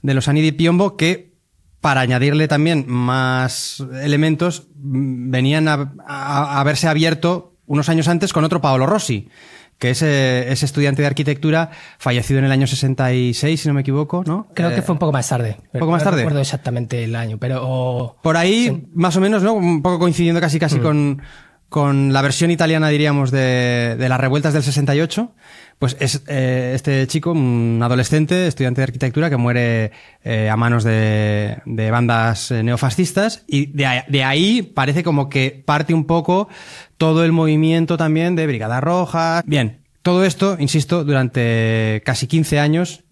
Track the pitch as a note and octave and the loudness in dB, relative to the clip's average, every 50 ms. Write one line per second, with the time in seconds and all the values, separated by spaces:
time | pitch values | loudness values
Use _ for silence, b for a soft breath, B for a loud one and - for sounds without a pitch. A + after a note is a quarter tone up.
0 | - C#3 C3+ C3+ A#2+ D3 C#3+ D#3 D#3 D#3 D3 D3+ E3 E3 E3+ F3 G3+ G3 G3 - | -2 0 0 0 2 2 2 2 2 0 0 2 2 2 4 4 2 0 0 -2
1 | D#3+ E3 F#3 F3+ - _ _ _ _ _ _ _ _ _ _ _ - D3+ C#3 C3+ | -2 -2 -2 -4 -8 _ _ _ _ _ _ _ _ _ _ _ -2 0 2 2
2 | C3 A#2+ B2+ B2 C3 C#3+ D3 D3+ D#3 D3 D3+ C#3+ D3+ E3 E3 D3+ C3 C3 B2 B2 | 2 2 2 2 2 2 2 2 2 2 2 2 2 2 2 0 -2 -2 -2 -2
3 | B2 B2 B2+ C3 C3 C3 C3 B2+ C3 B2+ - - - - - - C#3 B2+ B2+ C3 | 0 0 0 0 0 0 0 0 0 -2 -4 -6 -8 -10 -10 -10 -12 -10 -10 -6
4 | C#3 D3 C#3+ D3 D#3 D#3+ D#3+ D3 E3+ F3 D#3+ - - _ _ D3 C#3 C#3+ C3+ C3 | -2 0 2 2 2 2 2 0 0 -2 -2 -6 -12 _ _ -14 -8 -4 -4 -2
5 | C#3 C3+ C3 B2 B2 C3 B2+ B2+ B2+ C3+ D3 D#3 D#3 D#3 D3+ C#3 C#3+ C#3 C3+ - | -2 -2 -4 -6 -6 -4 -2 0 2 2 2 2 2 0 0 -2 -4 -6 -10 -16
6 | - - C#3+ C#3+ C#3 C#3+ C#3+ C#3 D3 C#3+ C#3+ C#3 C#3 C#3+ D3 C3 - E3 D#3 D3+ | -14 -12 -10 -8 -6 -4 -2 -2 -2 -2 -2 0 0 0 0 0 0 0 2 2
7 | D#3+ E3 D#3+ D#3 D#3+ E3+ F3+ F3 - - _ _ _ - C#3+ D3 C#3+ D#3 E3 D#3+ | 2 0 0 0 0 -2 -2 -2 -6 -14 _ _ _ -4 -2 -2 0 0 0 2
8 | D3+ D3 F3 E3+ F#3 F#3+ - E3+ D3+ D#3+ F3+ E3+ C#3 D3 C3+ C3 C3 C#3+ G3+ G#3+ | 2 2 0 0 0 0 0 0 0 0 0 0 0 2 2 2 2 2 0 0
9 | - - B2 G2+ - B B B B B B B B B B _ - B2 B2 A#2+ | 0 -2 -6 -6 -6 B B B B B B B B B B _ -2 -2 0 0
10 | D#3+ D#3 C#3+ C#3 C3+ B2+ B2+ B2 B2+ B2 C3+ - D3+ C3+ - D3 C#3+ C#3+ C#3 C#3 | 0 2 2 2 2 2 0 0 0 -2 -2 -2 -2 -2 0 0 0 0 0 0
11 | D3 C#3+ C#3 - D3 C#3 D3 C#3 D3+ D#3 D3+ D#3+ E3 D#3+ B B B B B B | 0 -2 0 -2 -2 -2 -2 -2 0 0 0 0 0 -2 B B B B B B
12 | - C3+ B2 B2 A#2 - C3+ C3+ C3+ C3+ C3+ C3 C#3 C3 C#3 C3 C#3 C3+ C3 A#2+ | -4 -2 0 0 0 0 0 2 2 2 2 2 2 0 0 -2 -2 -2 0 0
13 | C3+ B2+ B2 B2+ B2 B2 A#2+ - - D3 E3 D#3 - D#3 C#3+ C#3+ C3+ C#3 C3+ C#3+ | 0 0 2 2 0 0 -2 0 0 -2 -2 0 0 0 0 0 0 0 -2 -2
14 | D3+ D3 - F3 F#3 D#3 D#3+ G3 A3 _ - - E3+ E3+ B2 - - - F3 D3 | -2 -2 -4 -4 -4 -4 -4 -6 -6 _ -6 -4 -2 -2 -2 -2 -2 -2 -2 0
15 | F3 D#3 C#3+ C3+ A#2 - C#3+ B2 A#2 A2 G2+ - - _ - B2+ - D#3 E3+ E3+ | 0 0 0 -2 -2 -2 -2 -2 -2 -4 -6 -8 -14 _ -6 -4 -2 0 0 2
16 | - G3+ F3+ D3 A#2 E3 D3 C#3+ C3+ C3+ - C3+ - C3 A#2+ A#2+ A#2+ A2+ B2 A#2+ | 2 2 2 2 0 0 0 0 -2 -2 -4 -6 -4 -4 -4 -4 -4 -4 -6 -6
17 | A#2 A2+ A#2 A#2 A#2 A2+ A2 G#2 - B2+ C3 B2+ B2 C3 C3 B2+ B2+ B2+ B2 B2 | -4 -4 -4 -4 -4 -6 -6 -6 -4 -4 -4 -4 -4 -4 -2 -2 -2 -2 -2 -4
18 | B2+ A#2 - _ - D#3+ D#3+ E3+ E3+ F#3 G#3 A#3 B3 A#3 G3 E3 C#3+ - - E3+ | -6 -6 -10 _ -2 0 2 2 2 2 4 2 2 0 0 -4 -8 -8 -2 0
19 | E3+ F3+ D#3 F#3 F#3 G3+ A3 G#3 F3+ G#3+ A3+ G#3+ F3 F3 E3+ D#3 C#3+ F3+ F3+ E3 | 0 2 2 2 2 2 2 2 2 2 2 2 2 2 0 2 0 0 0 2
20 | F3 F3+ D#3 C3 F3 E3 E3+ E3+ F3 E3 C#3+ D#3+ D#3+ D3+ D3 D#3 A#2 D#3+ D3+ D3 | 2 0 2 2 2 2 2 2 0 0 0 0 0 0 0 0 2 2 2 2
21 | D3 C#3+ C#3 C#3 B B B B B B B B B _ - D#3 C#3+ C#3+ C#3 C#3 | 2 0 -2 -4 B B B B B B B B B _ -2 0 0 2 2 2
22 | C#3 C#3 C3+ C#3 C3+ C#3+ C#3 - E3+ E3+ E3+ D#3+ E3+ D#3+ D#3+ D#3+ D#3 D#3 D3 D3 | 2 2 2 2 2 0 0 0 2 0 2 2 2 2 2 2 2 2 2 2
23 | D3+ D3+ C#3+ C#3+ C#3 B2+ C3 C3+ C3 B2+ B2+ B2+ B2 B2 A#2+ A#2+ A#2+ A#2 A2+ A#2 | 2 2 2 0 0 0 0 0 0 2 2 0 0 0 0 0 0 -2 -2 -2
24 | B2+ B2+ B2+ B2+ C3 C3 C3 D3+ D3 D#3+ D3 D#3 C3 C#3+ B2+ C#3+ C#3+ C#3+ C#3+ C#3+ | 0 0 0 0 2 0 0 0 0 2 0 0 0 0 0 0 0 2 2 0
25 | E3 D#3+ - G3+ A#3 A#3+ - B B B B B B B B B - C3 C3 - | 0 0 -2 -4 -4 -6 -8 B B B B B B B B B -4 -4 -2 -2
26 | C#3+ B2+ - C#3 - - D3 C3+ C3 B2+ B2+ B2+ B2+ B2 C3 C3 - D3 C#3 C3+ | -4 -4 -4 -4 -8 -6 -4 -2 -2 0 0 -2 -2 -2 -4 -4 -2 0 0 0
27 | C3+ B2+ - D#3+ D3 E3+ E3+ D#3+ C3+ B2 A#2+ A#2+ A#2 A#2 A#2 A2+ A#2+ A#2+ B2+ B2+ | 0 0 -2 -4 -2 0 0 2 2 2 2 2 2 2 2 0 0 2 2 0
28 | B2 - - D#3 D#3 D3 F3+ F#3 F#3 E3 C3+ - C3+ B2+ B2 C3 C3 B2+ A#2+ B2+ | 2 2 2 2 2 2 2 0 0 0 0 0 -2 -2 0 -2 -2 -2 -2 -4
29 | C#3 C3 A2+ D3 D#3+ E3+ C#3+ B2 A#2+ A#2+ A#2+ B2 A#2+ A#2 A#2 A2+ A2 G#2 B B | -4 -2 0 0 0 0 0 0 0 2 2 2 0 2 2 0 0 -2 B B
30 | B B B B _ A2+ A#2 A2 G#2+ G#2+ G#2+ A2 A#2 A#2 A#2+ A#2 G#2+ A2+ A2 A2 | B B B B _ -4 -2 0 0 0 2 2 2 2 2 2 2 2 2 2
31 | A2 G#2+ G#2+ G#2+ G#2+ G#2+ G#2 G#2 G#2 G#2 A2 C3 - - A#2 A2 A2 A2 A2+ A#2+ | 2 2 2 2 2 0 0 0 -2 -4 -6 -8 -8 -8 -6 -4 -2 0 0 2
32 | A#2+ A#2+ A#2 A2+ A2+ A#2 A2+ - - - B2+ A#2 A2 A#2 A#2+ A#2+ - C3 - - | 2 2 2 2 2 0 -2 -2 -4 -4 -2 -2 0 0 0 0 -2 -2 0 0
33 | F#3 E3+ - F#3+ G3+ A3+ A3 - _ - D3 C#3 C#3+ C#3 C#3 C#3+ C#3 C3 B2+ B2+ | -2 0 0 0 0 0 -2 -6 _ -4 -2 -2 -2 -2 -2 -2 0 0 0 -2
34 | C3 - C#3 C#3 C3 C3 C3+ D3+ F3 G3+ A3+ B3 G3 - - - C3 C3+ C#3+ F3 | -2 -2 0 0 2 2 2 2 2 2 2 0 -2 -4 -4 -2 -2 0 0 0
35 | E3 E3+ D#3 C#3+ C3+ C#3 - C#3 C3 C3+ C3+ - - - D3 D3 D#3 D3 E3 D#3+ | 0 0 0 0 0 0 0 0 0 0 -4 -8 -4 -2 0 0 0 0 0 0
36 | D3+ C3+ E3 E3+ D#3 - F3+ F#3+ G#3 B B B B B B B B B B _ | 2 0 0 0 2 2 0 0 0 B B B B B B B B B B _
37 | D#3+ D#3+ D#3+ D#3+ E3+ E3 E3 E3 D#3+ D#3 D3+ D3+ D#3 D#3+ E3 E3 E3 D3+ F3 D3+ | 0 2 4 4 4 4 4 2 2 2 2 2 2 2 2 2 2 0 0 0
38 | E3 D#3 D#3 D#3+ E3 F3 F3+ E3 D#3+ D3+ C3+ A2 A2 A2 A#2+ B2+ C3 D#3+ F3 F3+ | 0 0 2 2 0 0 0 0 0 -2 -2 -4 -4 -4 -2 -2 0 0 0 0
39 | F3+ - - E3 E3 E3 E3 E3+ E3+ - D3+ C#3+ A#2+ G#2+ A2+ - _ _ _ _ | -2 -2 -2 -2 0 0 0 -2 -2 0 0 0 0 -2 -4 -10 _ _ _ _
40 | _ F3 F3+ F3+ F#3+ F#3+ - - G3 G3 G3 E3 C#3+ C3+ - D#3 C#3 - F3 F3 | _ 2 2 4 2 2 2 0 0 0 0 0 -2 0 0 0 0 0 -2 -2
41 | D3+ D3 C#3+ C3+ C3 A#2+ - B2+ A#2+ A#2 A#2 A2+ A2+ A2+ A2+ A2 A2 A2 G#2+ G#2+ | 0 0 2 2 0 0 0 0 0 2 2 2 2 0 0 0 0 0 -2 -2
42 | - - B2+ - - A2+ - D#3+ D#3 - D3+ D3 D3 D3 D#3 E3 F3+ E3+ - - | -2 -4 -4 -4 -4 0 0 0 0 2 0 0 2 2 2 0 0 -4 -6 -16
43 | _ _ | _ _